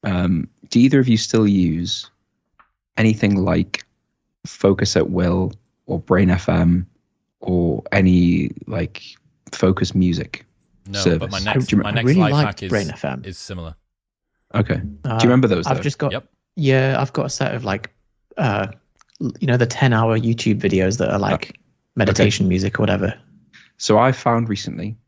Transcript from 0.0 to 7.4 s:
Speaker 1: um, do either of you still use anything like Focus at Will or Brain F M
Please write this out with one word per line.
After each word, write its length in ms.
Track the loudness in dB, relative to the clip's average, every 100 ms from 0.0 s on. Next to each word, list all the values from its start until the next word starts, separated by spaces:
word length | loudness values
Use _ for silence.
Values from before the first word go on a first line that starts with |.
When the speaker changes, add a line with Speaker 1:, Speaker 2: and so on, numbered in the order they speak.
Speaker 1:
um, 440 | -2 -2 0 0 -4 _ -2
do 100 | 4
either 220 | 4 4
of 80 | 4
you 80 | 2
still 300 | 2 2 4
use 600 | 4 2 -2 -4 -8 -12 _ _ _ _ _ _ _ _ 0
anything 400 | 2 2 2 2
like 480 | 2 0 -2 -8 -14 _ _ _ _ _ -20
Focus 500 | 0 2 2 0 0
at 140 | 0
Will 420 | 0 0 0 -2 -6 _ _ -8
or 120 | -8
Brain 320 | 0 2 4
F 180 | 2 0
M 380 | 2 2 2 -2 _ _ _ _ _